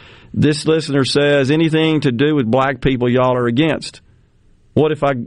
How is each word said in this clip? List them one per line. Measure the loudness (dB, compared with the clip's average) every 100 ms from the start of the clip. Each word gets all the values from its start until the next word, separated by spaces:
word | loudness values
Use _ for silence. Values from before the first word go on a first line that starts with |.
| -20 -20 -10
This | 0 0 0 0
listener | -2 0 -2 0
says, | 0 2 2 2
"Anything | 2 2 2 0 0
to | 0
do | 0 0 0
with | 0
black | 0 0 -2
people | -2 0 0
y'all | 2 2 0
are | 0
against. | 0 0 -2 -8 -18 _ _ _ _ _ _ _
What | 0 0
if | 0
I, | -2 -2